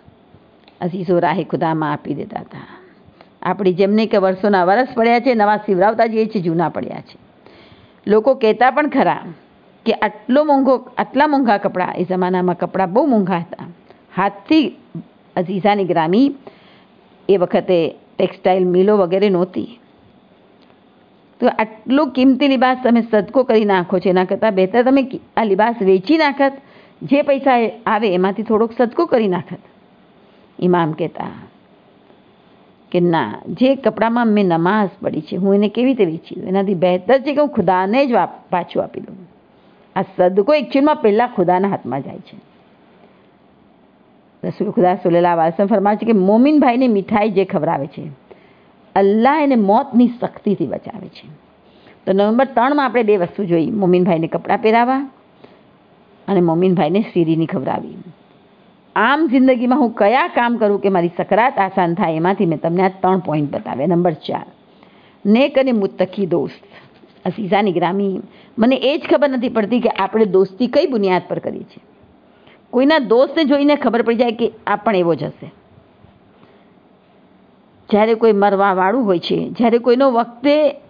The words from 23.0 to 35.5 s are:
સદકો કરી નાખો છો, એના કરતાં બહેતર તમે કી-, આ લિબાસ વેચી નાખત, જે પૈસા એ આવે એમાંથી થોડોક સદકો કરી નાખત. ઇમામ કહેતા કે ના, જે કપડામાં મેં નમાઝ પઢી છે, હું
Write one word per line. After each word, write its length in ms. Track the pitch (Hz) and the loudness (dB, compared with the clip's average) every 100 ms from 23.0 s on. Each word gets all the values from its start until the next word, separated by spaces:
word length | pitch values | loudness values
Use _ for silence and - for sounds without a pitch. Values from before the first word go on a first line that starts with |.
| 226 | 0
સદકો 320 | 214 202 269 | -2 0 -2
કરી 220 | 247 220 208 | 2 2 2
નાખો 340 | 190 175 185 | 0 0 -2
છો, 100 | 190 | 0
એના 160 | 185 185 | 0 0
કરતાં 300 | 196 220 190 | 0 0 0
બહેતર 280 | 185 233 | 0 2
તમે 200 | 247 269 | 2 2
કી-, 160 | 262 - - - | 0 -8 -8 -4
આ 60 | |
લિબાસ 320 | 220 190 220 233 | 0 0 0 0
વેચી 360 | 190 190 190 320 | 2 2 2 0
નાખત, 360 | 294 277 277 277 - - - - | 0 0 -2 -2 -20 -20 -20 -12
જે 200 | 160 285 | -2 0
પૈસા 360 | - 277 277 247 | 2 0 2 2
એ 140 | 220 - 185 | 0 -4 -4
આવે 280 | 214 220 | -2 0
એમાંથી 300 | 180 190 196 | 0 0 -2
થોડોક 280 | 214 214 226 - | -2 0 0 0
સદકો 280 | 233 - 339 | -2 0 0
કરી 220 | 254 214 | 0 0
નાખત. 300 | 180 - 180 _ _ _ _ _ _ _ _ _ - | -2 -6 -16 _ _ _ _ _ _ _ _ _ -6
ઇમામ 320 | 180 175 160 | -2 0 -2
કહેતા 360 | 156 160 - - 85 - _ _ _ _ _ _ _ _ _ _ _ _ _ _ | -4 -8 -8 -14 -14 -20 _ _ _ _ _ _ _ _ _ _ _ _ _ _
કે 80 | 180 | 0
ના, 340 | 175 165 110 - - | 0 0 -2 -8 -10
જે 280 | 165 254 269 | 0 0 2
કપડામાં 520 | 220 214 226 240 226 | -2 -2 -2 0 0
મેં 180 | 208 190 | 2 2
નમાઝ 440 | 165 170 214 196 - | 2 2 0 -2 -4
પઢી 200 | - 151 | -8 -6
છે, 140 | 151 190 | -8 -4
હું 200 | 196 | 0